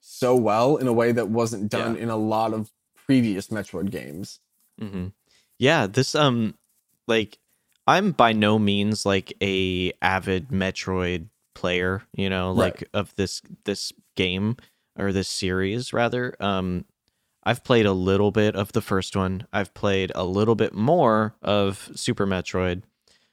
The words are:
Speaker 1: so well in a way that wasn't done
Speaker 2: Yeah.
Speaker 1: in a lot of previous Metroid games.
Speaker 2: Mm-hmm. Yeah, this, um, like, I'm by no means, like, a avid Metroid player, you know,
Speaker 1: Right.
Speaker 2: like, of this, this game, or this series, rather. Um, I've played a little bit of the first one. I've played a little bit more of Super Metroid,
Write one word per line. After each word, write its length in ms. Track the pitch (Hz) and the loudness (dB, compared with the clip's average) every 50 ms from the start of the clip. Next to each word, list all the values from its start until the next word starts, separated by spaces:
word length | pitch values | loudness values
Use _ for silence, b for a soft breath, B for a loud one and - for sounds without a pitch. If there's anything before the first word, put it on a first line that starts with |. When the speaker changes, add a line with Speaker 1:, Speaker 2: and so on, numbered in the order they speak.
Speaker 1:
so 340 | _ - - - 131 123 131 | _ -20 -6 -2 2 4 4
well 400 | 123 110 107 104 113 120 139 156 | 4 4 4 4 4 4 4 2
in 100 | - 131 | 2 2
a 60 | 127 113 | 2 2
way 180 | 117 117 120 117 | 2 2 4 2
that 160 | 120 110 92 | 2 0 0
wasn't 400 | 110 117 117 110 117 95 107 107 | 0 0 0 -2 -2 -6 -6 -4
done 260 | - 113 - 117 113 | -4 -4 -2 -4 -4
Speaker 2:
Yeah. 60 | - 113 | -4 -4
Speaker 1:
in 60 | 117 | -4
a 80 | 113 | -4
lot 360 | 110 107 107 110 110 113 113 110 | -2 -2 0 0 0 0 0 -2
of 180 | 110 107 - _ _ _ _ _ _ _ | -4 -8 -10 _ _ _ _ _ _ _
previous 420 | - 135 127 120 110 95 95 - | 2 2 4 4 2 0 -4 -4
Metroid 440 | - 113 104 95 - - 85 95 98 | -6 -6 -6 -6 -6 -6 -6 -6 -6
games. 480 | 95 78 60 67 73 87 113 - - - _ _ _ _ _ _ _ - | -6 -8 -10 -12 -12 -14 -14 -14 -16 -20 _ _ _ _ _ _ _ -14
Speaker 2:
Mm-hmm. 260 | 113 101 92 92 90 101 - _ _ _ _ _ _ _ _ - | -12 -10 -8 -8 -8 -10 -12 _ _ _ _ _ _ _ _ 0
Yeah, 260 | 117 139 165 151 110 | 2 4 4 4 2
this, 280 | 95 104 123 135 - - | 0 0 0 0 0 2
um, 400 | 147 151 135 120 117 110 98 - _ _ _ _ _ _ _ _ _ _ | 2 2 2 2 2 -2 -2 -6 _ _ _ _ _ _ _ _ _ _
like, 300 | - 113 113 107 - - - _ _ _ _ _ _ _ _ _ | 0 0 0 0 -2 -6 -18 _ _ _ _ _ _ _ _ _
I'm 260 | - 151 185 208 202 - | 4 4 4 4 2 4
by 200 | - 120 113 110 | 4 6 6 6
no 240 | 107 107 104 107 | 6 4 4 4
means, 480 | 110 104 101 101 101 101 107 107 - - | 4 4 2 2 2 0 0 0 0 0
like, 260 | 101 98 98 - - - - 98 | 0 0 0 0 -4 -6 -4 -2
a 500 | 98 95 95 95 92 90 90 90 87 - - | 0 0 0 0 0 0 0 -2 -2 -2 -2
avid 480 | - 92 95 95 82 98 95 92 80 - | 0 0 0 0 0 -2 -2 -2 -2 -4
Metroid 800 | 95 95 95 95 - - - 95 92 92 90 87 90 85 87 107 _ _ _ _ - | -2 -2 -2 -2 -4 -6 -6 -4 -2 -2 -2 -2 -2 -4 -6 -10 _ _ _ _ -12
player, 480 | - - 90 90 90 90 92 95 98 - _ - | -6 -4 -2 0 0 0 0 -2 -4 -6 _ -6
you 120 | - 98 95 | -4 -4 -2
know, 160 | 95 92 92 92 | -2 -2 -2 0
Speaker 1:
Right. 80 | 92 92 95 92 - - | 0 2 0 0 -2 -6
Speaker 2:
like, 100 | - - - | -12 -6 -6
of 180 | 104 95 - _ | -6 -6 -4 _
this, 280 | - 95 - - - - - - - _ | -4 -4 -4 -4 -8 -14 -18 -20 -10 _
this 280 | 104 98 - - - - _ _ _ _ | -6 -6 -6 -8 -10 -14 _ _ _ _
game, 420 | - 92 90 92 95 101 110 120 b b b b b b b _ | -2 -2 0 0 -2 -2 -2 -4 b b b b b b b _
or 160 | - 98 98 95 | -6 -4 -2 -2
this 160 | 98 92 - | -2 -2 -4
series, 640 | - - 98 92 92 92 95 98 107 123 127 - - | -4 -4 -4 -2 -2 -2 -2 -2 -4 -6 -6 -4 -2
rather. 420 | 117 120 117 120 123 123 123 - - | -2 0 0 -2 -4 -6 -6 -6 -4
Um, 460 | - 101 98 95 92 90 90 87 - - _ _ _ _ _ _ _ _ _ _ - | -4 -2 -2 -2 -2 -2 -4 -6 -8 -10 _ _ _ _ _ _ _ _ _ _ -4
I've 200 | - 120 - - | -4 -4 -2 0
played 220 | - 127 117 104 | 2 2 4 4
a 80 | 101 95 | 4 2
little 380 | 92 92 95 95 101 104 104 | 2 2 2 4 4 2 2
bit 240 | 95 107 104 107 98 | 2 2 2 2 0
of 160 | 95 98 - | -2 -4 -4
the 100 | - 117 | -4 -4
first 340 | - - 101 95 92 - - | -2 -2 -2 -2 -2 -2 -2
one. 300 | 101 92 92 95 92 90 - - | -2 -2 -2 -4 -6 -8 -6 -4
I've 200 | 104 95 - - | -4 -4 -4 -6
played 360 | - - 101 98 95 95 85 - | -4 -2 0 0 0 0 -2 -2
a 80 | - 92 | -4 -4
little 300 | 87 92 101 107 113 113 | -2 0 2 2 2 2
bit 180 | 104 110 - - | 2 0 0 -2
more 640 | 101 110 139 170 180 143 113 110 107 110 113 - _ - | -2 0 2 2 4 4 4 4 2 0 -2 -4 _ -4
of 480 | - 104 101 98 98 98 - - - - | -2 0 0 0 0 -2 -6 -10 -16 -12
Super 320 | - - - 113 - 101 | -6 -4 -4 -2 -2 -2
Metroid, 560 | 98 95 90 87 - - 92 92 90 87 95 - _ _ _ _ _ _ _ _ _ | -2 -2 -4 -4 -4 -2 -2 -2 -2 -2 -4 -8 _ _ _ _ _ _ _ _ _